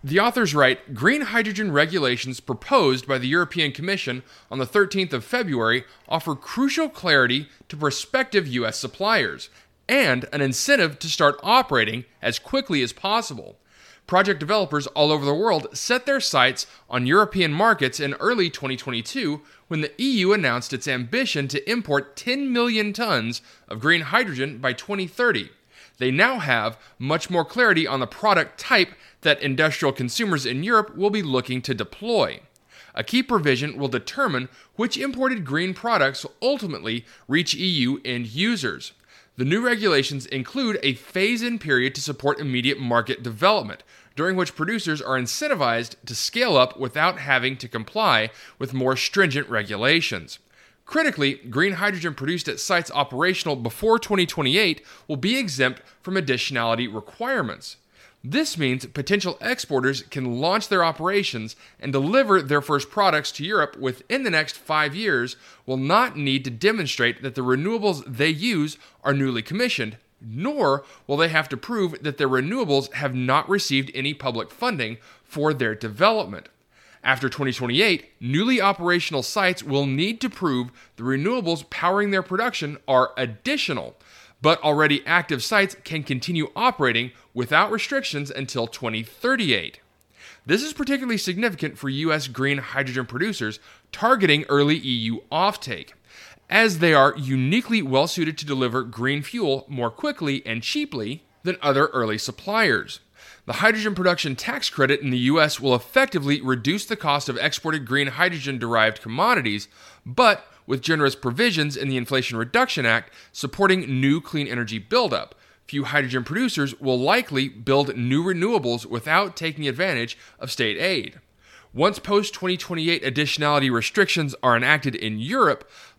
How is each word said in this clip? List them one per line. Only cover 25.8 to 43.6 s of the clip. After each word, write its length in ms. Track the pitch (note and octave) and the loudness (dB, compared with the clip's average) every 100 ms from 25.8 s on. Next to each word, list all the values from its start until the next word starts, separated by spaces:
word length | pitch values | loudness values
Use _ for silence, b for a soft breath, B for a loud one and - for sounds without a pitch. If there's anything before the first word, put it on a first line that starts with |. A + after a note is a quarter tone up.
| b _ | b _
They 140 | B2+ | -2
now 300 | C3+ A3+ B3+ | 2 2 2
have 360 | D3 A#2+ A2 A#2 b b | 0 0 0 -6 b b
much 320 | C3 D#3+ - | -4 -2 0
more 140 | F3+ | -2
clarity 420 | D#3 A#3 A#3+ E3+ D#3+ | -2 2 4 4 2
on 140 | C3+ | -2
the 60 | B2+ | -4
product 520 | - G#3+ F#3 D3+ - | -2 2 2 2 -6
type 320 | - A#3+ F3+ - b b | 2 2 2 -4 b b
that 200 | D#3 C#3+ | 2 2
industrial 520 | C#3 C3+ D#3 - D3+ | 0 2 0 2 -2
consumers 520 | C3+ B2 - A3 D#3+ | 0 -4 -2 0 0
in 200 | B2+ B2+ | -2 -4
Europe 320 | F#3 A3+ G#3+ - | 2 2 2 -2
will 120 | G3+ | 0
be 140 | G#3 | 0
looking 400 | E3 C3 B2 B2+ | 0 -2 -2 -6
to 100 | A#2 | -4
deploy. 680 | A#2 G#2 - A3 A3+ G#2+ A1+ - _ B B B - | -4 -4 -8 -2 2 2 -2 -16 _ B B B -10
A 80 | |
key 180 | A2 A#3+ | -2 -2
provision 560 | C4 A3+ D3 B2+ D3 C#3 | 2 2 2 0 -2 -4
will 100 | C#3 | -4
determine 600 | A#2+ - - C4 C3 B2+ b b | -4 -6 -4 -2 -2 -6 b b
which 240 | - A#3+ - | -4 -4 -2
imported 480 | C4+ B3 C4 B3 C#3+ | -4 -2 -2 -2 -2
green 260 | D3 F#3 | -2 -2
products 520 | F3+ A#3 A3 C#3 C3+ | -4 0 2 2 0
will 100 | D3 - | -12 -4
ultimately 640 | B3 C#4 G3 A#2 F#2+ A#2 B B B | -2 0 -4 -6 -4 -6 B B B
reach 260 | D3+ F3 | 0 0
E 100 | D3+ | -2
U 380 | F#3 E3 B2 C#3 | 0 2 0 0
end 220 | B2 B2 A#2 | -4 -6 -6
users. 640 | A#2+ G#3 A3+ C3 C#2 - _ b b b - | -2 0 0 -4 -6 -12 _ b b b -6
The 80 | |
new 200 | B2+ F#3+ | 0 0
regulations 600 | B3 A#3+ G3+ D3 C3+ C#3 A#2+ | 0 0 2 2 0 -6 -6
include 540 | C3+ B2 C4 B3 G#3 | -8 -6 -4 -2 0
a 120 | C#3+ | -2
phase-in 640 | B2+ - F#3 G3+ A#3+ A#3+ A#3 | -4 -6 -2 0 0 -2 -6
period 340 | D#3 C3 B2+ | 0 2 2
to 80 | C3 | -4
support 380 | D3 C3+ C3+ - | -8 -4 -2 -2
immediate 400 | D3 B2+ B2 C3+ | -2 0 0 0
market 420 | B2+ A#2+ A2+ C3 | 2 0 2 -6
development, 600 | A#2+ G#2+ F3+ G#3+ | -6 0 2 2